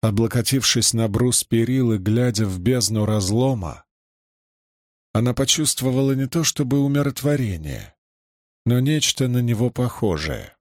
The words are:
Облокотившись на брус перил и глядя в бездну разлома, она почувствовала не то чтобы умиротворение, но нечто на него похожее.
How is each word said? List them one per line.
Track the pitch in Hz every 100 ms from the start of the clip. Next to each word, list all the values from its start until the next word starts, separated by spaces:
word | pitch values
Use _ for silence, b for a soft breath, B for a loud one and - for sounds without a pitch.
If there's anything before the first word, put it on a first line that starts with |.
Облокотившись | 110 104 113 120 113 135 - 123 110
на | 117 113
брус | 98 123 120
перил | - 117 117 131 123
и | 110
глядя | 92 110 123 113 107
в | 92
бездну | 92 127 107 110 104
разлома, | 107 95 110 131 123 85 64 _ _ _ _ _ _ _ _ _ _ _ _ _
она | 110 120
почувствовала | 120 135 - 151 - 131 127 135
не | 135 135
то | 165
чтобы | 156 - 135 143
умиротворение, | 139 143 143 131 143 147 120 90 76 60 50 _ _ _ _ _ _ _ -
но | 123
нечто | 135 156 - - 131
на | 123
него | 120 110 123
похожее. | - 123 - 110 80 78 60 - _